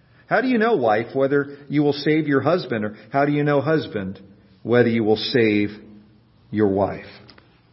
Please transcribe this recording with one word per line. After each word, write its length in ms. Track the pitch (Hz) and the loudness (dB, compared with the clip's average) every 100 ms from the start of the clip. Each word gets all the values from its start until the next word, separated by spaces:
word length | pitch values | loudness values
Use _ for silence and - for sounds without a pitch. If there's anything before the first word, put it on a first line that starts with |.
| _ _ - | _ _ -4
How 140 | 190 | -2
do 60 | 262 | 0
you 100 | 233 | 0
know, 180 | 226 190 | 2 2
wife, 320 | 113 107 117 | 2 0 -2
whether 440 | 131 135 143 143 - - | -2 0 0 -2 -10 -4
you 120 | 143 | 0
will 100 | 147 | 0
save 340 | 143 156 156 147 | 0 0 0 0
your 140 | 135 | 0
husband? 440 | 135 180 131 113 104 | 2 0 -2 -6 -6
Or 120 | - - | -10 -6
how 140 | 139 147 | -2 0
do 60 | |
you 120 | 147 | 0
know, 180 | 147 143 | 0 0
husband, 580 | 139 160 110 104 95 95 - - _ _ | 0 -2 -2 -8 -8 -12 -18 -20 _ _
whether 260 | 110 120 117 | 0 2 4
you 140 | 113 | 2
will 140 | 107 107 | 2 0
save 520 | - 123 110 104 104 - - - - _ _ _ _ | 0 2 2 2 0 -6 -20 -20 -20 _ _ _ _
your 180 | 104 101 | 0 0
wife?" 360 | 98 95 80 - - - - _ _ _ | 2 -2 -4 -16 -20 -20 -20 _ _ _